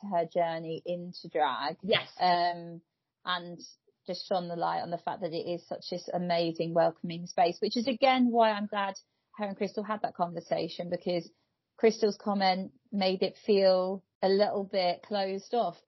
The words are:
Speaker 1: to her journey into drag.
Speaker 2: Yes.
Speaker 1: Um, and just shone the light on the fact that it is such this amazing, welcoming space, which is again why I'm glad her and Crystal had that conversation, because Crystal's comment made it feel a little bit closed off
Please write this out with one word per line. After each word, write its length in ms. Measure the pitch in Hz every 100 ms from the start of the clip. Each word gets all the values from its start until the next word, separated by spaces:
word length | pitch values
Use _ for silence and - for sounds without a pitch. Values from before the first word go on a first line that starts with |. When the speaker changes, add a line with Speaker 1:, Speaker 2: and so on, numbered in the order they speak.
Speaker 1:
to 60 | 202
her 180 | 175 165
journey 560 | 180 170 165 165 160
into 440 | - 175 180 175 170
drag. 460 | 165 147 117 143 170
Speaker 2:
Yes. 260 | 185 196 - -
Speaker 1:
Um, 640 | 180 175 175 175 170 170 - _ _ _
and 340 | - 180 175 170 - - _ _ -
just 220 | 180 -
shone 200 | 190 175
the 80 | 170
light 260 | 165 165
on 80 | 170
the 80 | 170
fact 240 | - -
that 100 | 175
it 160 | 165 -
is 180 | 170 -
such 180 | - -
this 160 | 180 -
amazing, 600 | 180 175 170 170 165 165
welcoming 520 | 165 165 160 175 170 175
space, 300 | - 170 175
which 160 | 214 240
is 80 | 226
again 440 | 226 262 262 247
why 200 | 233 220
I'm 160 | 208 208
glad 300 | 208 196 196 - _ _ -
her 80 | 208
and 100 | 196
Crystal 280 | 196 214
had 180 | 202 214
that 120 | -
conversation, 760 | - 175 170 - 165 165 - 175
because 400 | 175 - 175 170 _ _ _ _ -
Crystal's 400 | 220 214 214 202
comment 500 | - 202 190 185 190 - _
made 300 | 202 190 190
it 160 | 190 - -
feel 560 | 202 190 185 185 196 - _
a 60 | 190
little 360 | 196 208 -
bit 380 | 196 196 180 175
closed 500 | - 208 196 196 -
off 220 | 240 185 165